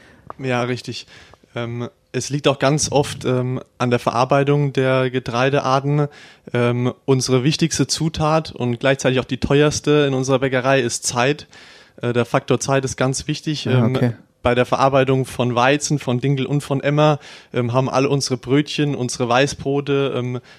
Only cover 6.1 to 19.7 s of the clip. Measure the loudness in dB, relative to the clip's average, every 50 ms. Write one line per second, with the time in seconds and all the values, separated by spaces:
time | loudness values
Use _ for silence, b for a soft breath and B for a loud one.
6.1 | B B B B B B B -6 -2 0 0 0 0 0 -2 -2 -4 -4 _ 0
7.1 | 2 2 2 2 2 2 2 2 2 2 0 0 0 -2 0 -2 -2 -2 -2 -4
8.1 | -2 -2 0 0 0 0 -2 -4 -6 -4 -4 -4 -2 0 0 0 0 2 0 0
9.1 | 0 0 -2 -4 -4 -4 0 2 4 4 4 2 0 -2 0 2 2 2 2 2
10.1 | 0 -2 0 0 0 0 0 0 0 0 2 2 2 2 2 0 -4 -4 -6 -4
11.1 | -2 0 0 0 0 -2 -8 B B B B B B B B B B -6 -6 -2
12.1 | 0 0 0 0 0 -2 0 0 0 0 0 0 0 0 0 -2 -2 -2 -2 -2
13.1 | -2 -4 -6 -6 -8 -6 -6 -6 -6 -4 -2 0 2 2 2 2 2 0 0 -2
14.1 | -2 -6 -14 _ _ _ 0 2 2 2 2 2 2 2 2 4 4 4 4 4
15.1 | 2 0 0 -2 -4 -2 -2 0 2 4 4 4 2 2 0 -2 -2 -2 0 -2
16.1 | -2 0 0 0 0 -2 -2 -2 -2 -4 -2 -2 -4 -2 0 0 2 4 4 4
17.1 | 2 B B B B B B B -4 -2 -2 0 0 0 0 2 0 0 2 2
18.1 | 0 0 0 -2 -4 -6 -2 0 0 0 0 0 -2 -2 -2 -2 -2 -4 -4 -6
19.1 | -4 -4 0 2 2 2 2 2 -2 -6 -4 -4